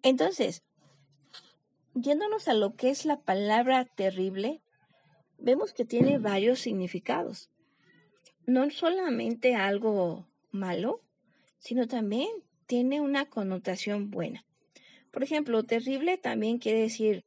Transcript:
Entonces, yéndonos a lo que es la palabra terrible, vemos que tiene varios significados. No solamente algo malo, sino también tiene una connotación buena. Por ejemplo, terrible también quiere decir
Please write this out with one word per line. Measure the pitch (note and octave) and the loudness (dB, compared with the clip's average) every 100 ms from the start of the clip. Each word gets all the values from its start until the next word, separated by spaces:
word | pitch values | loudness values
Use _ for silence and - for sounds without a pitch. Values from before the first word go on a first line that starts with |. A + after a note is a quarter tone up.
Entonces, | C4 C4 E4 F4 G#3 - _ _ _ _ _ _ _ - _ _ _ _ _ | 4 4 2 2 -2 -4 _ _ _ _ _ _ _ -20 _ _ _ _ _
yéndonos | B3+ C4 D4 G#4 G#4+ - | -4 0 2 2 -2 2
a | |
lo | A3 G3+ - | 2 2 0
que | B3+ | 0
es | C#4 D#4 | 0 -2
la | C#4+ | -2
palabra | - F#3+ G3+ A3 B3 C4 B3 | 0 0 2 2 4 2 0
terrible, | - F#3+ F#3+ F#3+ F#3+ G#3+ D#4 _ _ _ _ _ _ _ _ | -2 -2 0 -4 -2 -4 -6 _ _ _ _ _ _ _ _
vemos | A#3+ C#4 G#4 | 2 2 2
que | - A#3 | -4 -2
tiene | A#3 C4+ C#4+ | 4 4 4
varios | G#3+ G3 G#3+ B3+ | 2 2 2 2
significados. | A#3+ G3 F3+ F3 - A#3+ - F#3+ - _ _ _ _ _ _ _ _ _ | -2 -4 -4 -6 -4 -4 -4 -10 -20 _ _ _ _ _ _ _ _ _
No | - B3+ C#4+ | 0 2 2
solamente | - E4+ F#4+ F4 A#3 A3+ A3+ B3+ | 0 0 0 0 -2 -2 0 2
algo | A#3 G3 G3+ A3 G3+ F3 F3 - _ _ | 2 2 0 0 2 0 -2 -12 _ _
malo, | G3 F#3+ E3+ G#3+ A#4 _ _ _ _ _ _ | -6 -4 -2 -4 -6 _ _ _ _ _ _
sino | - A#3+ A#3 | -4 -2 -2
también | B3 G#3 A3 F#4 A4 _ _ - | -2 -2 -2 -4 -6 _ _ -4
tiene | A#3+ B3+ D4 | 0 0 0
una | C#4+ C#4 | 0 -2
connotación | C#4+ - G3 F#3 G3 F3+ G#3 G#3 G3+ | -2 -4 -4 -4 -4 -6 -4 -4 -4
buena. | G3 E3 - _ _ _ - _ _ _ | -6 -8 -10 _ _ _ -20 _ _ _
Por | - | -6
ejemplo, | C4+ D#4 D4 A3+ | -2 -2 0 0
terrible | A3 A#3 B3+ C4+ E4 F#4 | 0 -2 -2 -2 0 -2
también | A#3+ A3+ G#3+ A#3+ | -2 -2 -2 -2
quiere | A3+ A3 | 0 2
decir | A3 A3+ A3 F#3+ | 0 0 0 0